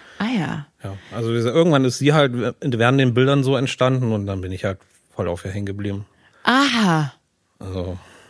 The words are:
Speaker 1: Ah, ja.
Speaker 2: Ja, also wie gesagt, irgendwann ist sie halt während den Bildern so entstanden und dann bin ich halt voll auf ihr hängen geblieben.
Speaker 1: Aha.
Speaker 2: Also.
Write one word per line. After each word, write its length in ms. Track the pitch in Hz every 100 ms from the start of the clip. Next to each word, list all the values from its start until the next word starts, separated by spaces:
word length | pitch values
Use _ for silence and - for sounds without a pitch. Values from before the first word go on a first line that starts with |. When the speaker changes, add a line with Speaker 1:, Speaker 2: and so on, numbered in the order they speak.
| - -
Speaker 1:
Ah, 60 | 214 233
ja. 280 | 120 113 147 _
Speaker 2:
Ja, 100 | 98 98 -
also 180 | 117 113
wie 40 |
gesagt, 220 | 117 117 156
irgendwann 280 | 175 143
ist 140 | 131 -
sie 140 | 139
halt 200 | 156 139 120 117 -
während 400 | 143 117 117 135
den 120 | 127
Bildern 280 | 110 131 139
so 140 | 131 131
entstanden 560 | 131 - 127 131 120
und 140 | 107 98
dann 140 | 95
bin 120 | 92
ich 120 | 92
halt 140 | 101 92 _ _ _
voll 120 | - 90
auf 160 | 85
ihr 60 | 95
hängen 160 | 101 101
geblieben. 400 | 101 101 98 104 _ _ _
Speaker 1:
Aha. 680 | - 254 277 240 196 160 143 - _ _ _ -
Speaker 2:
Also. 400 | 95 92 90 90 - -